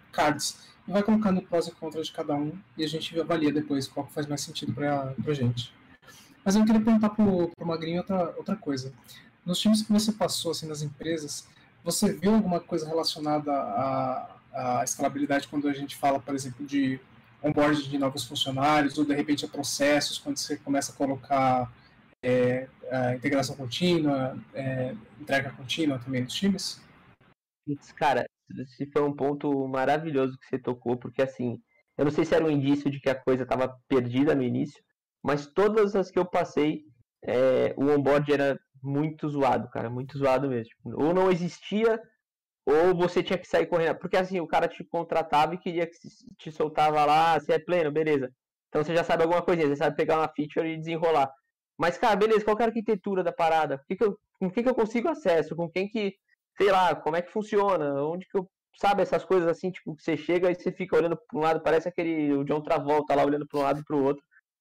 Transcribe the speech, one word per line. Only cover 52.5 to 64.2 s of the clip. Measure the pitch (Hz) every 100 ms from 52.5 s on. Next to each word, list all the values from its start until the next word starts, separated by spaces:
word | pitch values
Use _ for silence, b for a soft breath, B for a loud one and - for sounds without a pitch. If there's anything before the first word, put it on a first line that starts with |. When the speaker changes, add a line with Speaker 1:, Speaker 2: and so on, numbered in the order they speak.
| 208
Speaker 2:
que |
é | 233
a |
arquitetura | 226 208 208 - 190
da | 170
parada? | 165 165 160 151 139
O | -
que | 190
que | 220
eu, | 190 _ _
com | 185
quem | 185
que | 240
eu | 254
consigo | 220 240 339
acesso? | 311 196 165 151 151
Com | 170
quem | 185 202
que, | 220 202 - _ _ _ -
sei | 196
lá, | 190 180 147
como | - 165
é |
que | 175
funciona? | 220 214 208 202 180 147 139 147
Onde | 175 190
que | 196
eu, | 180 _ _ _
sabe, | 202 202
essas | 180 165 -
coisas | 190 170
assim, | 160 185
tipo, | 180 - 156
que |
você | - 151
chega | 151 175 180
e | 175
você | -
fica | 175 180 160
olhando | 165 165
pra | - -
um |
lado, | 156 160
parece | 156 160 165
aquele, | - 165 160 147
o | 143 143
John | 151
Travolta | 147 160 143 151 147
lá | 143 143
olhando | 147 147
pra | 147
um |
lado | 139 143
e |
pro | 151 151
outro, | 135 147